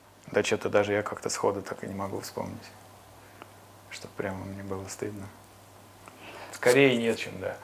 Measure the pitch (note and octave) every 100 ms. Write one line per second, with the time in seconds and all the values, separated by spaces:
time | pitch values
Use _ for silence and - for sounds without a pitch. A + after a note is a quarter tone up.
0 | - - - B2 A#2+ G#2+ G2+ G2+ G2+ G2+
1 | - - - - G#2+ G2+ F#2 - G#2 G2
2 | G2 G#2+ G#2+ - F#2+ G2+ - - - -
3 | - - - - - - - - - -
4 | - - G2+ F#2+ F#2+ G2 G2 F#2+ G2 -
5 | G#2+ G#2 G2+ - - - - - - -
6 | - - - - - - B2 B2+ C#3 A#2+
7 | A#2 A2 - F#2+ F2+ -